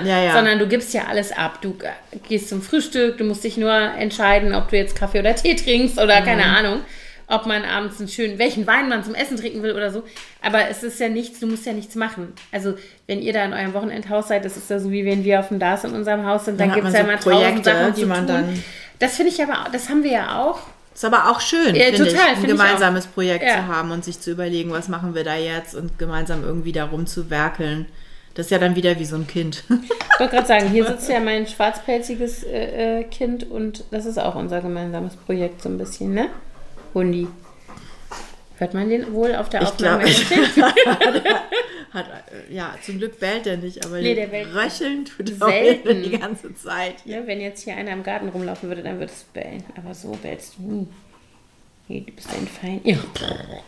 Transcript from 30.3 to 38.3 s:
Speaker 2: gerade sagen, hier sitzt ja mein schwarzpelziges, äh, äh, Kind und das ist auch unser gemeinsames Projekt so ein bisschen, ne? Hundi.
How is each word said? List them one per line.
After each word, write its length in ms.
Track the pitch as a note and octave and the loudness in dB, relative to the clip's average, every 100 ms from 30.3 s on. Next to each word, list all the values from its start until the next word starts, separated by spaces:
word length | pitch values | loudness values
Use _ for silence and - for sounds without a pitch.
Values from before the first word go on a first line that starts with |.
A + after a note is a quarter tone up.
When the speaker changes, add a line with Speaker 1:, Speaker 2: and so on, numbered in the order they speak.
| B3 | 2
Speaker 2:
gerade 120 | B3 | 6
sagen, 220 | G#3+ G3 | 4 6
hier 140 | G#3+ A3+ | 4 2
sitzt 240 | A#3+ - | 0 0
ja 100 | B3 | 0
mein 260 | A3 A3 G#3+ | 2 0 -4
schwarzpelziges, 960 | - G#3 A3 - A#3+ A#3+ A#3 A#3+ A3 | 0 0 0 -2 -2 -2 -4 -4 -4
äh, 580 | - A#3 A3+ - A3+ A3+ | -6 -6 -4 -2 -2 -2
äh, 20 | |
Kind 480 | A#3 - B3 A#3+ A#3+ | -4 -4 -4 -4 -6
und 320 | A3 A3 G#3+ - | -6 -6 -8 -8
das 140 | G#3+ A3 | -8 -6
ist 100 | A3 | -4
auch 160 | - | -4
unser 280 | F3 F3 F3 | -4 -4 -4
gemeinsames 540 | F3+ F3 F3 E3+ F3+ - | -4 -6 -6 -6 -8 -10
Projekt 460 | - F#3 F3 F3 | -6 -4 -4 -6
so 80 | - | -8
ein 80 | F#3 | -8
bisschen, 360 | F#3+ - F#3+ G3 | -8 -8 -4 -2
ne? 120 | D#4 - - - - - - F#3+ | -2 -6 -14 -14 -16 -16 -8 -2
Hundi. 300 | F3+ F3 F3 - - - - - - - - - - | 0 0 -4 -10 -20 -20 -20 -20 -18 -18 -16 -14 -16